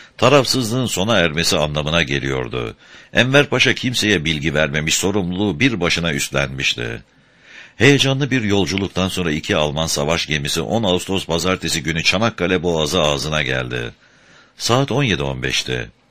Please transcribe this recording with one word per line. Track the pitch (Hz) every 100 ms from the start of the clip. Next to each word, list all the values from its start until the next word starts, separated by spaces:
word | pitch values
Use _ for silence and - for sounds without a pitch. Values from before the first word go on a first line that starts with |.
| - -
Tarafsızlığın | 120 143 123 131 117 123 117
sona | - 98 110
ermesi | 85 76 80 85
anlamına | 76 73 73 85
geliyordu. | 71 71 67 65 62 62 58 53 - - -
Enver | - 123 139 131
Paşa | 127 131
kimseye | - 127 120 104 95
bilgi | 76 78 73
vermemiş, | 73 78 76 78
sorumluluğu | - 92 101 87 90 104 76
bir | 131 110
başına | 85 82 85
üstlenmişti. | 71 - 67 69 67 65 - 58 58 - _ _ _ - - - -
Heyecanlı | 127 139 135 135 139
bir | 131
yolculuktan | 107 101 87 98 98 - 95
sonra | - 85
iki | 76 - 98
Alman | 76 73 80
savaş | 76 73 85 -
gemisi | 76 71 82
on | 67 104
Ağustos | 107 90 - 95 -
pazartesi | 85 87 92 85 85
günü | 69 82
Çanakkale | 80 - 113 - 90 92
Boğazı | 85 82 76 90
ağzına | 76 71 73 76
geldi. | 67 64 62 62 58 - _ _ _ - - -
Saat | - 120 139
on | 117
yedi | 135 80
on | 69 65
beşti. | 64 64 - 64 55 - _